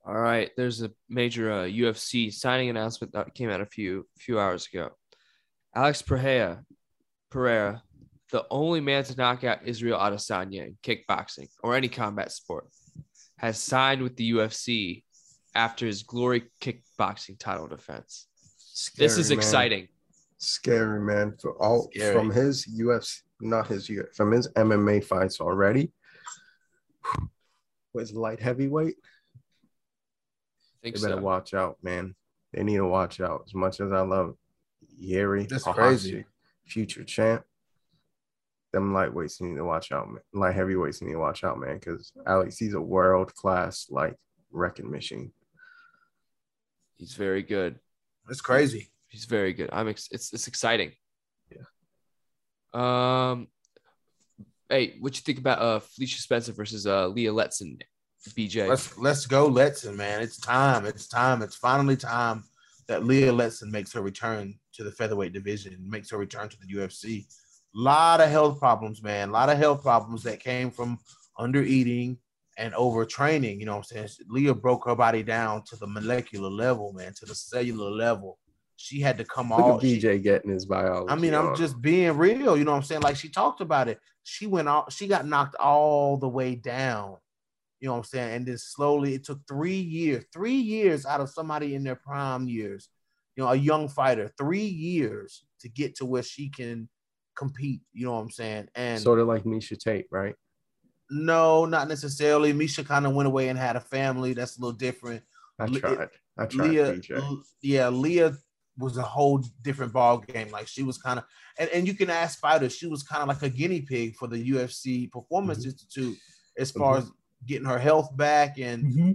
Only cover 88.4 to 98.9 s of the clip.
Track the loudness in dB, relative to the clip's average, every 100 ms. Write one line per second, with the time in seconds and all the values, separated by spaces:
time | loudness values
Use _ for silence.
88.4 | -6 -8 -10 -2 2 2 2 -4 -8 -14
89.4 | -10 -6 -2 -2 -4 -2 0 -2 -4 -6
90.4 | -2 0 0 4 4 4 0 -2 -2 -6
91.4 | -6 -4 -4 -4 -4 -6 -8 -6 -4 -4
92.4 | -4 -4 -6 -10 -16 _ _ _ _ -4
93.4 | 2 4 4 2 0 0 2 2 -2 -4
94.4 | -4 -2 -4 -6 -4 -2 -2 -4 -14 -20
95.4 | _ _ -18 -6 -6 -6 -4 -4 -4 -10
96.4 | -12 -10 -10 -10 -12 _ _ _ _ -8
97.4 | -8 -6 -6 -6 _ -8 -4 -4 -6 -8
98.4 | -8 -8 -10 -6 -4